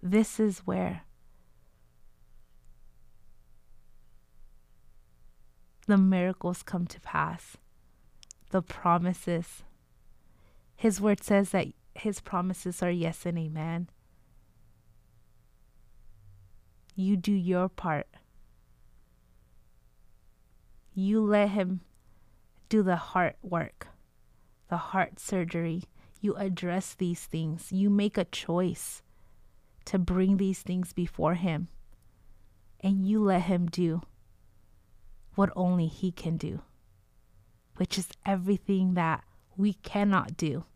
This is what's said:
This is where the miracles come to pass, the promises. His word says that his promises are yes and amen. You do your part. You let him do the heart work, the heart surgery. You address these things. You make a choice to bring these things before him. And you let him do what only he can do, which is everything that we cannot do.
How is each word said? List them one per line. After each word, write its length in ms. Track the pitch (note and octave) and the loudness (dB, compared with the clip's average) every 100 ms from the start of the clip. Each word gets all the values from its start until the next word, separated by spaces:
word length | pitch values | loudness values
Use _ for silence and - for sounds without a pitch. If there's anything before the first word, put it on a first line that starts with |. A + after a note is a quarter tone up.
This 380 | F3+ G#3 A3 - | 2 2 2 2
is 200 | A3 F#3+ | 0 0
where 420 | - F#3 F3+ F3+ - - - - - - - _ - _ - - - - - - - - - - - - - - - - - - - - - - _ - - - - - - - - - - - - - - - - | -4 -2 -2 -6 -12 -20 -20 -20 -20 -20 -20 _ -20 _ -20 -20 -20 -20 -20 -20 -20 -20 -20 -20 -20 -20 -20 -20 -20 -20 -20 -20 -20 -20 -20 -20 _ -20 -20 -20 -20 -20 -20 -20 -20 -20 -20 -20 -20 -20 -20 -20 2
the 120 | G3+ | 6
miracles 640 | F#3+ F#3 F3+ F#3 F3 F3+ | 6 4 2 -2 -4 -6
come 240 | - F3+ F3 | -6 -6 -6
to 140 | - | -8
pass, 580 | - D#3 D3+ E3+ - - - - - _ - - - - - | -6 -4 -4 -6 -14 -20 -20 -20 -20 _ -20 -20 -20 -20 -4
the 120 | G3 | -2
promises. 1000 | F3 - F3+ E3+ F3 F3+ - E3+ E3+ - - - _ _ - - _ - - - - - | -2 -4 2 2 2 -2 -2 -4 -4 -12 -20 -20 _ _ -20 -20 _ -20 -20 -20 -20 0
His 240 | A3+ F#3 | 0 2
word 220 | G#3 G3+ | 2 0
says 280 | - G3+ G3 | 4 2 4
that 160 | F#3+ D3+ - - | 0 -2 -8 -20
his 260 | - G#3+ G3 | -8 -6 -6
promises 600 | - F#3 F#3 F#3 F#3 F3 | -6 -4 -4 -4 -6 -4
are 80 | F3+ | -2
yes 360 | F3 E3 D#3+ F3 | 0 -2 -4 -6
and 120 | E3+ | -4
amen. 520 | D#3+ D#3 D#3+ E3+ F3 - _ _ _ - _ _ - _ _ - _ _ _ - _ _ _ _ - - - - - - - - _ _ _ - | -4 -6 -4 -6 -8 -12 _ _ _ -20 _ _ -20 _ _ -20 _ _ _ -20 _ _ _ _ -20 -20 -20 -20 -20 -20 -20 -20 _ _ _ -4
You 200 | F#3+ G3+ | 0 0
do 160 | F3 | 2
your 360 | G3+ F3 F#3 F#3 | 0 2 0 0
part. 380 | - F3+ D3+ - - _ - - - _ - - - - _ _ _ _ - - - _ _ - - - _ _ _ _ - - | -4 -4 -4 -4 -14 _ -20 -20 -20 _ -20 -20 -20 -20 _ _ _ _ -20 -20 -20 _ _ -20 -20 -20 _ _ _ _ -20 -14
You 260 | - F#3+ G#3+ | -4 0 2
let 260 | G#3+ G#3 G#3 | 4 4 4
him 300 | G3+ F#3 F#3 - _ _ - - - - _ - | 2 -2 -4 -8 _ _ -20 -20 -20 -20 _ 0
do 140 | A3 | 2
the 140 | F#3+ F3 | 4 2
heart 400 | - F#3 F3 - | 0 0 0 -2
work, 460 | - F3 D3+ - - - _ _ _ _ _ _ _ | -6 -4 -4 -10 -20 -20 _ _ _ _ _ _ _
the 80 | - | -6
heart 420 | - F#3+ F#3 - | -4 -2 -2 -4
surgery. 680 | - F#3+ E3+ E3+ E3 E3 - - - - | -4 -2 0 -2 -2 -4 -6 -16 -20 -6
You 140 | G#3 - | -2 0
address 580 | G3+ F3+ F3+ F3+ F#3 | -2 -2 -2 -2 -4
these 300 | - F3+ F3 - | -4 -2 -2 -4
things. 460 | D#3+ D#3+ E3 - | -4 -4 -4 -4
You 180 | F#3 G3+ | 0 4
make 260 | G3+ G#3 - | 4 4 0
a 80 | |
choice 800 | F3 - - E3+ F#3 D#3+ - - _ - - - - - _ - - | -2 -4 -2 0 0 -2 -10 -14 _ -20 -20 -20 -20 -20 _ -20 -2
to 120 | G3 | 0
bring 380 | F3 F#3 F#3 G3 | 2 2 4 4
these 220 | F#3+ F#3 | 2 -2
things 300 | - F#3 F3 | -4 -4 -4
before 420 | - F3 - D#3 | -4 -4 0 0
him. 340 | F3 F3+ D#3 E3+ - - - - _ - - - _ - - | 0 0 -2 -6 -12 -20 -20 -20 _ -20 -20 -20 _ -20 -6
And 260 | F#3+ G3 F#3+ | 0 2 4
you 160 | G#3+ | 4
let 200 | G#3 F#3 | 4 4
him 240 | F3 F3+ F3 | 4 2 2
do 360 | E3+ F3 E3 - - - - - - - - _ - - - - | 2 0 0 -4 -20 -20 -20 -20 -20 -20 -20 _ -20 -20 -20 -10
what 160 | - G3 - | 2 2 4
only 320 | F3+ F3+ E3 | 2 2 0
he 240 | - F#3+ | -2 -4
can 240 | F3 E3+ D#3+ | -4 -4 -4
do, 260 | D#3 G2+ - - _ _ _ _ _ - - _ _ - | -4 -8 -12 -20 _ _ _ _ _ -20 -20 _ _ -6
which 220 | F#3 - | -4 -4
is 100 | F#3 - | -8 -8
everything 720 | - G3 F3+ G3+ - G3 F#3+ | -2 0 2 0 2 2 4
that 300 | F3+ E3 D#3+ - - _ - | 2 2 0 -6 -20 _ -2
we 160 | G3+ | 0
cannot 600 | G3 - G#3 G3+ F#3+ - E3 | 0 -4 0 2 2 0 -2
do. 280 | D#3+ C3+ E3+ | -2 -2 -8